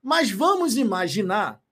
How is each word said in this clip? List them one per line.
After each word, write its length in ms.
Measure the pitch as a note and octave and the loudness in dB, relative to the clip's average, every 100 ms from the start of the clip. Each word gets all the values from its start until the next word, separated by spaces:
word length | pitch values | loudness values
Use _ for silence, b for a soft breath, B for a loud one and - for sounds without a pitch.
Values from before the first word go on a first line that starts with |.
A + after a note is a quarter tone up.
Mas 280 | B3+ D#4+ C4+ | 0 0 0
vamos 480 | F#3+ D#4+ G4 E4+ A#3+ | 2 2 2 0 0
imaginar 840 | A#3+ F#3 F3 D#3 F#3+ G3+ F3 A2 _ | 0 0 -2 -2 -2 -2 -2 -6 _